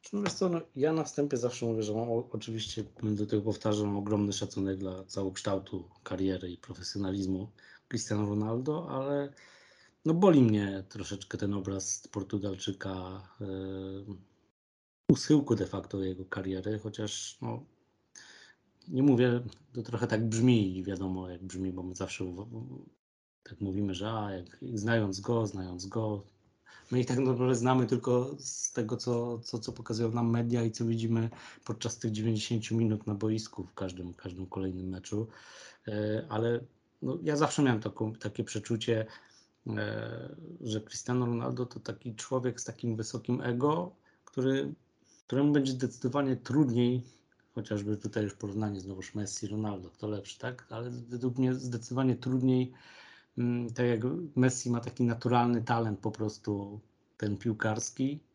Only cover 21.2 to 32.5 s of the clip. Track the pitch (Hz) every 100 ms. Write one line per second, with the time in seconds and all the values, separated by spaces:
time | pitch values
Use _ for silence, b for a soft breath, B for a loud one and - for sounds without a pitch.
21.2 | 90 87 92 92 95 90 92 90 95 -
22.2 | 92 90 110 117 127 131 - _ _ _
23.2 | _ _ - - 98 95 101 90 101 113
24.2 | 104 95 87 - 131 113 107 117 104 95
25.2 | 101 117 107 95 92 90 98 117 110 104
26.2 | - _ _ _ _ B B 123 120 127
27.2 | 131 123 127 123 123 131 120 120 127 123
28.2 | 131 143 - - - - 110 120 - 120
29.2 | 120 120 117 117 107 - 117 110 117 120
30.2 | 117 117 117 120 117 110 113 113 113 113
31.2 | 113 113 B B - 110 113 - 110 107
32.2 | 110 107 -